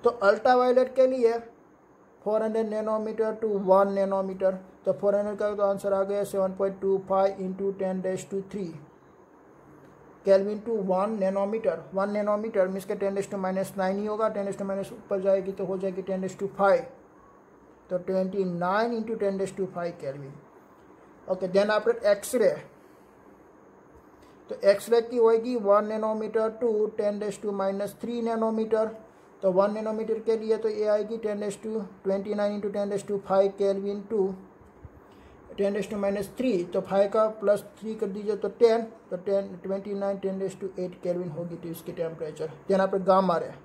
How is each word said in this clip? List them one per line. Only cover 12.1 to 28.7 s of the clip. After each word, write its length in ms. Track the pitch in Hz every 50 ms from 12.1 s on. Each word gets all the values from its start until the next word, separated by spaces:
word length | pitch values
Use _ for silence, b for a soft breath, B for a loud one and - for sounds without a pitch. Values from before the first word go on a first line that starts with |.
| 208
nanometer 500 | 214 208 208 208 208 214 226 220 202 185 185
मीन्स 160 | 190 196 190
के 100 | - 214 190
ten 180 | 196 196 196 202
raise 120 | 196 - -
to 120 | 196 190
minus 320 | 185 190 190 196 185 - 202
nine 200 | 190 185 196 202
ही 80 | 208
होगा, 260 | 214 214 208 220 220 214
ten 120 | 202 196 196
raise 100 | 196 -
to 80 | 202 196
minus 220 | 196 196 196 190 -
ऊपर 280 | - - - 202 196 185
जाएगी 300 | 196 190 196 185 196 190
तो 120 | - 202
हो 140 | 175 196 190
जाएगी 240 | 185 196 180 185 185 185
ten 160 | 190 185 185
raise 120 | 185 185 - 202
to 60 | 190 - -
five, 240 | 196 196 185 - - - - - - - - - - - - - - - - - - - - - - -
तो 80 | 185 180
ट्वेंटी 460 | 180 - 190 190 190 185 190 202 190
नाइन 520 | 180 175 170 175 180 190 208 226 233 240 226
into 180 | 220 226 220 214 208
ten 180 | 196 196 190 190
raise 140 | 185 - -
to 80 | 190 180 -
five 220 | 175 175 170 165 - 156
Kelvin। 280 | 139 139 143 143 135 143 - - - - - - - - - - - - - - - - - - - 190
ओके, 200 | 185 190 185 175
then 180 | 196 202 214
after 240 | 214 214 214 233 226 226 -
एक्सरे, 420 | 208 202 202 - - - 247 214 180 151 175 - - - - - - - - - - - - - - - - - - - - - - - - - - - - - - - - B B B B - -
तो 100 | - - - 196
एक्सरे 300 | 202 202 - 220 233 233 226 233
की 60 | 254
होगी 400 | 247 226 226 226 226 226 247 254
वन 320 | 240 202 196 202 208 214 208 220
nanometer 560 | 220 214 220 214 214 220 208 214 226 220 220 220 - 247
to 100 | 233 220 208 214 208 - -
ten 200 | 214 208 208 202
raise 180 | 208 208 196 - -
to 80 | 208 196 196 196
minus 340 | 190 196 196 208 202 202 - -
three 160 | 220 240 240 226 233
nanometer, 600 | 226 220 220 220 220 220 220 220